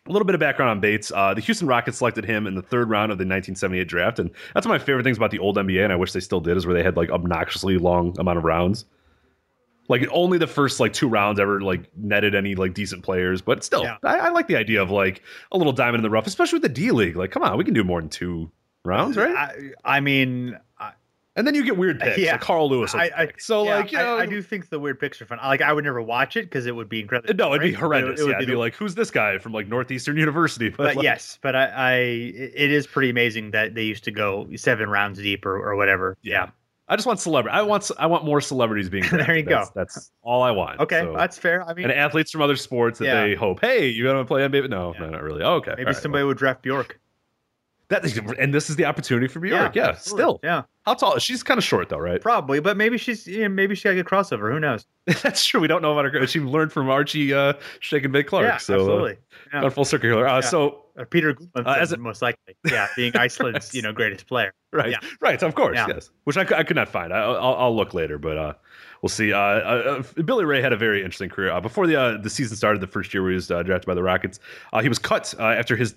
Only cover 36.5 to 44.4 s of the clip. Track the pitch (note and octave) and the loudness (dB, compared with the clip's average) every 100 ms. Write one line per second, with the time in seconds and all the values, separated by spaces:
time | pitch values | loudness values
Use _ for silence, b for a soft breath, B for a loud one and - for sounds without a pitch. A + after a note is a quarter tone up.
36.5 | - _ _ - G#3+ A#3+ G#3 F3 D3 A2 | -8 _ _ -2 0 0 -2 0 0 2
37.5 | D#3+ G#3 G3+ - - D#3+ F3 D3+ D3 C3+ | 0 2 0 -2 0 2 2 2 0 0
38.5 | C3 A#2 G#2 F#2 G2 F2+ E3+ D3 E3 D3 | 0 0 0 -2 -2 0 0 2 0 2
39.5 | C3 G2 G2 F2+ - - _ A#2 B2 B2+ | 0 0 -6 -8 -10 -18 _ -2 2 4
40.5 | G2+ D2+ C#2+ D#3 E3 E3+ D#3+ F3+ - F3 | 2 -2 -2 0 0 0 -2 -4 -2 -2
41.5 | F3 E3+ E3+ F3+ C3+ D3 D#3 D#3 D#3 C#3+ | -2 -4 -4 -2 0 2 0 -2 0 0
42.5 | C3+ - A#2+ A#2 A#2 C3 A2+ G#2 F#2+ G#2+ | 0 -2 0 0 0 0 2 2 2 0
43.5 | F#2 A#3 B3 C3+ A2+ B2+ C3+ B2 C#3 | 2 2 2 2 0 0 0 0 0